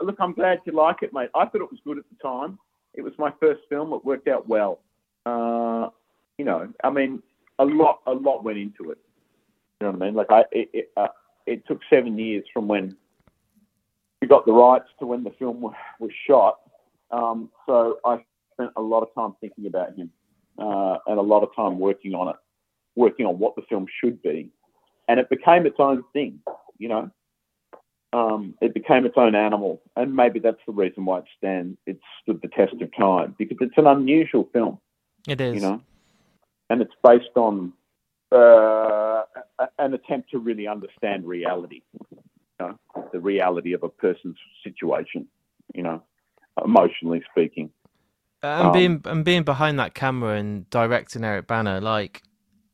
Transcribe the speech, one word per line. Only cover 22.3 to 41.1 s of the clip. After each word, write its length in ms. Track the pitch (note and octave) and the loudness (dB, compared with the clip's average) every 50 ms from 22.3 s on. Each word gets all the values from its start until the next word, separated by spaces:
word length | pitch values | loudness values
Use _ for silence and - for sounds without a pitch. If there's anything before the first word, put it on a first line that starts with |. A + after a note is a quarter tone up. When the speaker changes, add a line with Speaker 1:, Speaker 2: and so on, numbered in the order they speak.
| D#2+ - _ _ _ _ _ _ _ _ _ _ _ | -8 -10 _ _ _ _ _ _ _ _ _ _ _
Speaker 1:
working 300 | A#2+ A#2+ G#2+ - - A#2+ | 2 2 2 2 2 -4
on 140 | G2+ E2+ F2+ | -4 -2 -2
what 160 | G2+ A2+ - | -2 -4 -4
the 80 | - - | -6 -8
film 240 | - A#2 G2+ F#2+ - - - | -6 -6 -6 -6 -8 -10 -4
should 200 | - A#2+ A#2+ - | -4 -4 -4 -4
be. 300 | - E2+ D2+ E2 D2+ - _ _ _ _ _ _ _ _ _ _ _ - | -6 -6 -6 -6 -8 -12 _ _ _ _ _ _ _ _ _ _ _ 0
And 100 | A#2+ B2+ | 2 2
it 100 | B2+ - | 2 0
became 360 | C3 C3 - E3+ E3+ F3+ F3 | -4 0 4 6 6 6 4
its 120 | D3 - - | 2 0 2
own 240 | C#3+ C#3 C#3 B2 A#2+ - _ | 2 2 2 0 -4 -6 _
thing, 260 | C#3+ C#3+ G#2+ C#2 - _ - - - _ - _ _ | -6 -6 -6 -8 -12 _ -14 -14 -14 _ -20 _ _
you 100 | G#2 A#2 | -8 -6
know? 220 | A2 A2 - G3 - _ _ _ _ _ _ _ _ _ _ _ - - _ _ _ _ _ _ - | -4 -4 -6 -8 -14 _ _ _ _ _ _ _ _ _ _ _ -20 -20 _ _ _ _ _ _ -4
Um, 400 | A#2+ A2+ A2+ G#2+ G#2+ G#2 F#2+ - - | -2 0 0 -2 -4 -6 -10 -6 -2
it 140 | A2 A2+ - | -2 -2 -2
became 300 | A2 - - C#3 B2+ C3 A#2+ | -4 0 2 2 2 2 2
its 80 | - C3 | 2 4
own 160 | B2 A2+ G#2+ | 4 4 4
animal, 480 | G#2 G#2+ G#2+ G#2+ G#2 G#2 F#2 D#2+ - _ _ _ | 2 2 2 0 -2 -2 -4 -6 -6 _ _ _
and 200 | A2+ B2 C#3 C3 | -6 -4 -2 2
maybe 240 | C3 B2 A#2+ G2+ A2+ | 4 4 4 2 2
that's 200 | G#2 A2+ G#2+ - _ - | 0 0 -2 -2 _ -10
the 40 | |
reason 320 | G#2+ G2+ F#2+ F#2 - G#2 F#2+ | -4 -2 -2 -2 -2 -6 -4
why 160 | F#2 F#2 F2+ | -4 -4 -4
it 60 | F2+ - - | -6 -10 -14
stand, 420 | _ - F#2+ F#2+ F#2 F2 F2+ G2 - _ - | _ -6 -4 -4 -4 -6 -8 -12 -14 _ -14
it 120 | G2 - _ - - - | -14 -14 _ -20 -20 -14
stood 200 | _ - G#2+ - - | _ -6 -6 -6 -6
the 40 | - | -8
test 260 | - - G2+ F#2+ - E2 | 0 0 0 0 0 -6
of 160 | F2+ D#2+ - | -12 -12 -4
time, 380 | - G#2 G2 F#2 F2+ D#2 - - - | 0 0 2 2 2 0 -4 -6 -8
because 180 | G#2+ G#2+ B2+ - | -8 -8 -4 -4
it's 180 | C3 B2 - - | -4 0 2 4
an 100 | D#3 D3 | 6 6
unusual 600 | C#3 C#3 C3+ C3 D3 D#3+ D#3+ - - F#3 - - _ | 6 6 4 2 2 2 2 2 0 0 -2 0 _
film. 240 | A#2+ A2+ - - - _ _ _ _ _ _ _ _ _ - | -2 -2 -2 -4 -8 _ _ _ _ _ _ _ _ _ -8
Speaker 2:
It 140 | C#3+ C3 | -6 -4
is. 140 | C3+ B2 A#2 | -4 -4 -4
Speaker 1:
You 60 | G#2 | -2
know? 200 | G2+ F#2+ G2+ A#2 B2+ _ _ _ _ _ _ _ _ _ _ _ _ _ _ _ _ _ | -4 -4 -4 -6 -10 _ _ _ _ _ _ _ _ _ _ _ _ _ _ _ _ _
And 120 | A#2 B2 | -2 -2
it's 120 | A2 - - _ - | -2 -4 -6 _ 6
based 320 | B2+ A#2+ B2 B2 - - | 6 6 6 4 -2 -2
on, 380 | B2 A#2 A2 G2+ G2 F#2 F2+ - _ _ _ _ _ _ _ _ _ _ _ | -2 0 0 -2 -4 -8 -10 -14 _ _ _ _ _ _ _ _ _ _ _
uh, 60 | - B2 | 6 8
a, 1300 | A#2+ A#2+ A#2 A2+ A2 A2 A2 A2 A2 A2 G#2+ G#2+ G#2+ G#2+ A2 A2+ G#2+ - _ B2 B2 _ _ - B2+ C3 - - | 10 10 10 10 8 6 2 2 2 0 0 0 -2 -2 -2 -4 -6 -6 _ -20 -20 _ _ -6 -6 -4 -4 -4
an 160 | D3 C3+ C3+ | -4 -4 -4
attempt 340 | B2 - - C#3 C3 B2 - | -6 -6 -6 -8 -8 -8 -8
to 80 | - B2+ | -10 -8
really 300 | A2+ A#2 A2+ G#2+ G#2 G#2 | -6 -6 -6 -6 -6 -8
understand 580 | G#2+ G#2 F#2+ - - _ - G#2+ | -8 -10 -12 -16 -12 _ -6 -6